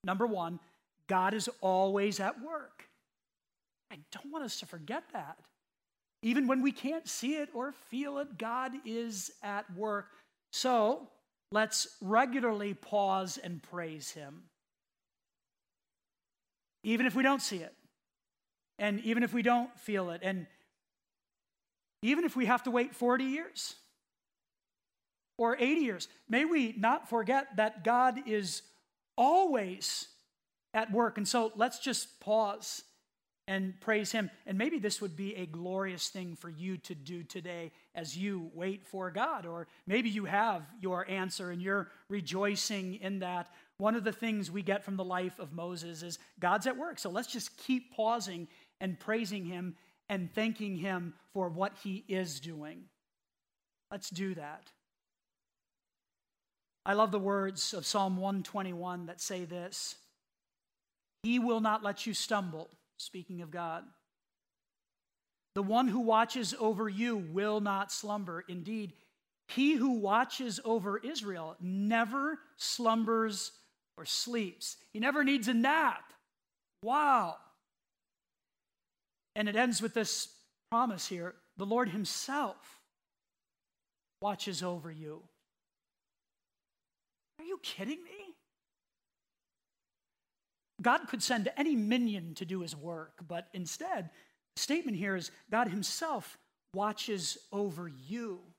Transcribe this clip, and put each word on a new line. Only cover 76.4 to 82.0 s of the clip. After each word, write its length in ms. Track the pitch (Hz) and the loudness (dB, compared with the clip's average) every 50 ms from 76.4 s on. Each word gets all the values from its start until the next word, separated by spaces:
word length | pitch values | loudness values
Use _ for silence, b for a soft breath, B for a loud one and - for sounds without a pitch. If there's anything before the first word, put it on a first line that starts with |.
| _ _ _ _ _ _ _ _ - | _ _ _ _ _ _ _ _ -4
Wow. 560 | 220 254 294 302 285 269 240 202 170 160 - - - _ _ _ _ _ _ _ _ _ _ _ _ _ _ _ _ _ _ _ _ _ _ _ _ _ _ _ _ _ _ _ _ _ _ _ _ _ | 0 2 4 6 6 6 6 4 2 -4 -8 -14 -20 _ _ _ _ _ _ _ _ _ _ _ _ _ _ _ _ _ _ _ _ _ _ _ _ _ _ _ _ _ _ _ _ _ _ _ _ _
And 100 | 214 214 | -2 0
it 100 | 208 202 | 2 4
ends 260 | 226 254 247 233 170 220 | 4 4 4 2 0 -2
with 100 | 226 - | 0 0
this 420 | 233 214 - - - - - - - _ _ _ _ _ _ | 0 0 0 -2 -4 -4 -6 -8 -20 _ _ _ _ _ _
promise 360 | 226 233 247 240 202 175 - | 2 2 2 2 0 -4 -6
here, 300 | - 190 175 170 180 - - _ _ _ - | -6 -6 -6 -6 -8 -10 -14 _ _ _ -6
"The 80 | 202 | -2
Lord 240 | 196 220 240 254 214 | 0 2 2 2 2
himself 920 | 165 214 | 0 -2